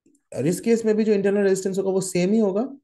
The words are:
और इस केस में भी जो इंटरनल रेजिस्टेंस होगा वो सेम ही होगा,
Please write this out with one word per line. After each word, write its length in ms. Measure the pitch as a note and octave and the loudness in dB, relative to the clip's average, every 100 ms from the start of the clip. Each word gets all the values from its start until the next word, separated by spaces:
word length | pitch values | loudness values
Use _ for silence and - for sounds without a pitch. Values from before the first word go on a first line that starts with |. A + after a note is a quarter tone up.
| _ _ - | _ _ -14
और 140 | G#2+ C#3 | -4 -2
इस 140 | F3 | -2
केस 240 | A3+ A3+ | 0 2
में 100 | A3 G#3 | 2 0
भी 80 | |
जो 80 | G#3+ | 2
इंटरनल 300 | G3+ G3 G3+ | 2 2 2
रेजिस्टेंस 360 | G3 F#3+ G3 F#3+ | 2 0 -2 -4
होगा 120 | F#3+ | -2
वो 100 | F#3+ | -2
सेम 320 | F3+ F3+ F3+ | -2 -2 2
ही 60 | A3 | 2
होगा, 300 | G3+ F#3+ C#4 - | 2 0 -4 -8